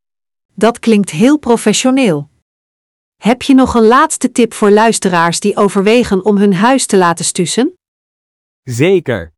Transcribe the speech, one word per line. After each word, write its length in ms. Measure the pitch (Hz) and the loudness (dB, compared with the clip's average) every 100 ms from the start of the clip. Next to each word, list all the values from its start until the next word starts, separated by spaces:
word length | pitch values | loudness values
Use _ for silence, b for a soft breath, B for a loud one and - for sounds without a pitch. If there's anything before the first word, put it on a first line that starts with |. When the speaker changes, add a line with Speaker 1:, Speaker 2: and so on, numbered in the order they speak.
| _ _ _ _ _ | _ _ _ _ _
Speaker 1:
Dat 260 | - 220 233 | -2 -2 0
klinkt 300 | 233 208 190 | 0 0 0
heel 280 | 151 247 294 | 0 0 2
professioneel. 920 | 240 226 220 196 254 262 233 147 147 _ _ _ _ _ _ _ _ _ | 0 -2 0 -2 0 0 0 -2 -6 _ _ _ _ _ _ _ _ _
Heb 260 | 208 254 | -2 -2
je 120 | - | 2
nog 200 | 262 247 | 2 2
een 140 | 240 220 | 2 2
laatste 440 | 262 311 - 247 | 2 0 -2 -4
tip 220 | - 226 | -2 -2
voor 180 | - 208 | 0 2
luisteraars 680 | 208 226 214 190 170 170 165 | 4 2 0 -2 0 -2 -2
die 180 | 202 208 | -4 -2
overwegen 680 | 202 202 196 240 220 190 208 | -2 0 0 0 0 -2 0
om 120 | 202 | 0
hun 160 | 202 | 2
huis 320 | 180 233 269 - | 2 0 0 0
te 120 | 196 | 0
laten 280 | 175 170 170 | 2 0 -6
stussen? 480 | - 170 - 302 - _ _ _ _ _ _ _ _ | -6 -4 -2 -4 -6 _ _ _ _ _ _ _ _
Speaker 2:
Zeker. 680 | 131 117 170 190 147 107 82 | -8 -2 0 0 -2 -8 -10